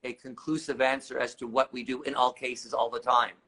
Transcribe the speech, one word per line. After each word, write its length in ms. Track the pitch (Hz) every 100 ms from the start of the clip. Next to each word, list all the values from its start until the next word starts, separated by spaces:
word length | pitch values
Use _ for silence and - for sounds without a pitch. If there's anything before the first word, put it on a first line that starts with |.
a 100 | 127
conclusive 640 | 120 135 123 - 156 151 123
answer 380 | 131 135 131 127
as 160 | 127 -
to 100 | 120
what 260 | 117 131
we 100 | 127
do 180 | 120 127
in 120 | 139
all 180 | 135 127
cases 420 | 123 131 123 117
all 160 | 127 117
the 80 | 117
time. 360 | 123 123 113 92